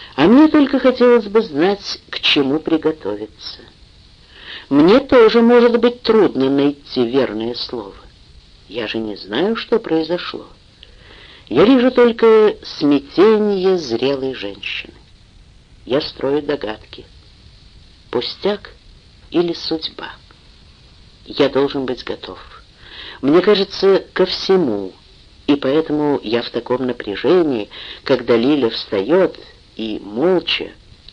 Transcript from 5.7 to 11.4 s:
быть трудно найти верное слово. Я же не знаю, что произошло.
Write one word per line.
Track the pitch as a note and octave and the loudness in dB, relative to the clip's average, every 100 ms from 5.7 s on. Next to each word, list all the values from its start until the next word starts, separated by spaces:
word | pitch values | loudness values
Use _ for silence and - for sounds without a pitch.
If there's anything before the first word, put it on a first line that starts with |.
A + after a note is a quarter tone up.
| A3+ | 4
быть | A#3+ A#3+ | 0 -2
трудно | - A3 D#3+ B2 C3+ | 0 4 4 2 0
найти | C#3 C#3+ C#3+ - - A#2 | 2 0 -2 -8 -4 0
верное | C3 A2+ G#2+ A2+ A#2+ | 0 -2 -4 -6 -8
слово. | - B2 G2 - - _ _ - _ - - | -10 -10 -12 -18 -20 _ _ -20 _ -20 -14
Я | A#2 G#2+ | -10 -6
же | A2+ | -6
не | A2 F#2+ | -6 -10
знаю, | F2+ A2+ F#3+ A3+ | -8 -4 -2 -4
что | - A3+ | -2 -4
произошло. | - D#3+ D#3+ F3 - - - - _ _ - - - - - - | 0 -4 -2 -6 -6 -14 -16 -20 _ _ -20 -20 -20 -20 -20 -20